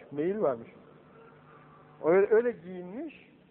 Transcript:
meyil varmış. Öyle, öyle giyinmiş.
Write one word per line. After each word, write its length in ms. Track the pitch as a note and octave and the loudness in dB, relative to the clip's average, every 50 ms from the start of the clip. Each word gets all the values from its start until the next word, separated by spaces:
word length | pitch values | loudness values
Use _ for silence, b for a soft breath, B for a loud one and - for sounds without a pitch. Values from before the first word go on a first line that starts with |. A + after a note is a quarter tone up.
| - - | -16 -10
meyil 300 | C#3+ C#3+ D3+ F3+ G3 E3+ | -6 -4 -2 -2 -2 0
varmış. 280 | F3 D3 B2+ A#2 A2+ - - - - - - - - - - - - - - - - - - - - - - - - - - - - | 0 -2 -2 -2 -6 -14 -20 -20 -20 -20 -20 -20 -20 -20 -20 -20 -20 -20 -20 -20 -20 -20 -20 -20 -20 -20 -20 -20 -20 -20 -14 -4 0
Öyle, 320 | D#3 F3 F#3+ G3 - G#3+ | 4 4 4 4 4 4
öyle 160 | A3 A#3+ A#3+ | 4 4 2
giyinmiş. 800 | A3 E3+ D#3+ F3+ F#3 F3+ F3+ F3+ F#3+ B3 E4+ D4+ - - - - - - _ _ | -2 -6 -8 -14 -14 -14 -14 -12 -12 -12 -12 -12 -14 -18 -20 -20 -20 -20 _ _